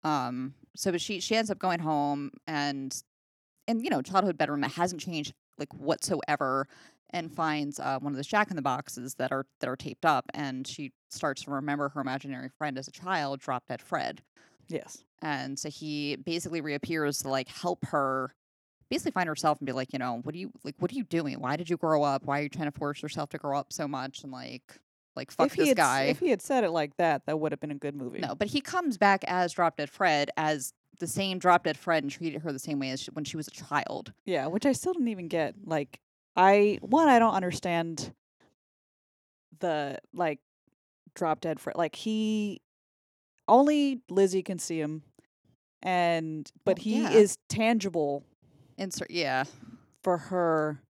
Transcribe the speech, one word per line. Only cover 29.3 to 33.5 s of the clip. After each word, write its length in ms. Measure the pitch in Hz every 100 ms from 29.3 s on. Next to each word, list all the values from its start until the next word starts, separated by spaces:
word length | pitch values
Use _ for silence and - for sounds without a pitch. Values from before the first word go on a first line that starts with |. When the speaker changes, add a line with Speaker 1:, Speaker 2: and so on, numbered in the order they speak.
| 180 175
Speaker 1:
Drop 240 | - 170 -
Dead 140 | 147
Fred, 400 | - 185 151 143 -
as 360 | 156 151 127 _ _ _
the 80 | 175
same 300 | - 196 185
Drop 260 | 180 175
Dead 140 | 165 151
Fred, 260 | - 160
and 80 | 143
treated 300 | - 165 147
her 100 | 160
the 60 | 131
same 200 | - 143
way 100 | 135
as 120 | 131
she, 100 | -
when 120 | -
she 140 | 147 160
was 100 |
a 40 | 151